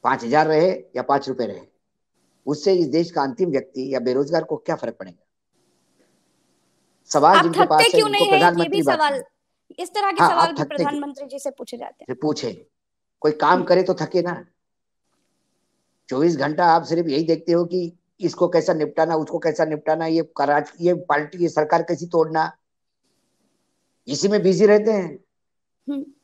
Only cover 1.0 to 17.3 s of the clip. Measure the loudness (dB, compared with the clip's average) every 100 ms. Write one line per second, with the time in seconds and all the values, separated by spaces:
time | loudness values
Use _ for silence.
1 | -2 -2 -2 -6 -6 -8 -18 _ _ _
2 | _ _ _ _ -8 -2 2 2 2 0
3 | -2 -2 -4 -2 -2 -2 -6 -10 -6 -4
4 | -2 -2 0 -2 -2 -8 -6 -6 -6 -10
5 | -20 -20 _ _ _ _ _ _ _ _
6 | _ _ _ _ _ _ _ _ _ _
7 | _ 4 6 6 4 2 2 4 4 4
8 | 2 2 4 4 4 2 -2 0 0 2
9 | 0 -2 -10 _ _ _ _ -14 -8 -4
10 | -4 2 2 2 0 -2 -6 -4 -4 -4
11 | -10 -12 -14 -12 -12 -12 -18 -16 -16 -18
12 | -14 -6 -4 -4 -8 -10 _ _ _ _
13 | _ _ -2 0 2 2 4 2 2 -2
14 | -2 -2 -2 -8 -14 _ _ _ _ _
15 | _ _ _ _ _ _ _ _ _ _
16 | _ 0 0 0 -2 0 4 2 2 -2
17 | 0 -2 0